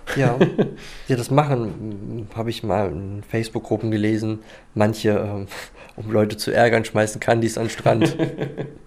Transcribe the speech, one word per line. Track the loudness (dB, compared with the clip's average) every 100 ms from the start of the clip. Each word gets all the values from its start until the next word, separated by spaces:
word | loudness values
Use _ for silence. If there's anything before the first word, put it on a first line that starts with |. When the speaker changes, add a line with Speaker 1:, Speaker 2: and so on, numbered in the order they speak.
| -4 2
Speaker 1:
Ja. | 2 4 4 4 -2
Speaker 2:
<laughs> | -4 -16 -10 -2
Speaker 1:
Ja, | -2
das | 2
machen, | 2 4 2 -2 -6 -10 -10 -8 -8 -8 -6
hab | -4
ich | -4
mal | 0 0 0
in | -4 -6 -10 -4
Facebook-Gruppen | -4 -2 -6 -2 0 0
gelesen, | 2 2 0 -2 -4 -10 -20 -6
manche, | 0 2 2 2
ähm, | 2 0 -6 -10 -12 -14
<laughs> | -18 -18 -12
um | 0
Leute | 2 2 0
zu | 0
ärgern, | 4 6 4 2
schmeißen | 0 0 0
Kandis | 0 2 2 0
an | -4
den |
Strand. | 0 2 4 2 2
Speaker 2:
<laughs> | -4 -4 -8 -8 -10 -14